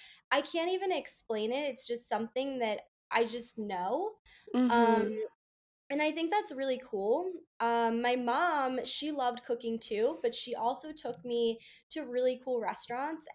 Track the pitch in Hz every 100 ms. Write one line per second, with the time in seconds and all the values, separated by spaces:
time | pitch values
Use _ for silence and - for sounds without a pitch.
0 | - - - 277 285 330 339 370 381 330
1 | - - - 220 220 262 294 240 - 233
2 | - 214 226 254 277 262 220 208 - _
3 | - 220 233 233 233 - 208 185 185 269
4 | 415 - - - - 247 254 233 233 226
5 | 214 214 220 _ _ _ _ _ - 285
6 | 311 311 330 415 415 262 269 254 - 202
7 | 202 277 370 349 - - 233 233 233 233
8 | 247 254 240 254 349 302 262 254 254 -
9 | 302 294 247 233 - 233 233 226 - 208
10 | 240 320 240 233 - 233 226 262 311 302
11 | 247 240 247 233 233 226 - - - 320
12 | 254 247 254 247 262 240 196 208 - 240
13 | 285 320 -